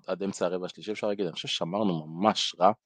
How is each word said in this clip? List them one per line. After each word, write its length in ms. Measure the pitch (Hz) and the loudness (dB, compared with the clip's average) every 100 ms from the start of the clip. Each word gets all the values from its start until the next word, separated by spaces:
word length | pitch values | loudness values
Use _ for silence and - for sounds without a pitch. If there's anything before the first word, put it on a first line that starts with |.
| - | -2
עד 160 | 92 | -4
אמצע 240 | 98 - 90 | -4 -2 -2
הרבע 200 | 90 90 | -2 -6
השלישי, 260 | - 82 | -8 -8
אפשר 140 | 104 107 | -4 -2
להגיד, 200 | 101 90 | -2 -2
אני 80 | |
חושב 140 | - - | -4 -6
ששמרנו 580 | - 85 98 107 82 78 | -4 -2 0 0 0 -4
ממש 480 | 82 107 107 - 82 | 0 2 2 -2 4
רע, 120 | 92 110 | 4 4